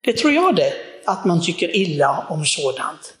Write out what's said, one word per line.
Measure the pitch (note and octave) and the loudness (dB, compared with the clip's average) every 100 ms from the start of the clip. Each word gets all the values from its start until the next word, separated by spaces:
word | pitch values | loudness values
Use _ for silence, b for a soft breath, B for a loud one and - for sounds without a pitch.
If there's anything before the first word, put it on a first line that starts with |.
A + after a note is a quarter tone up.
Det | - | 0
tror | A#3 D4+ | 2 2
jag | D4 F4+ G#3 | 4 4 4
det, | C#3 - - - - | 2 -2 -12 -8 -6
att | F#3 F#3+ | -2 2
man | E3+ | 2
tycker | - E3 E3+ G#3 | 0 -2 0 0
illa | F#3+ D3 C#3 C#3 - | 0 2 2 0 -4
om | D#3 D3 | -4 -2
sådant. | - C#3 - - - - - | -2 -2 -2 -8 -8 -20 -20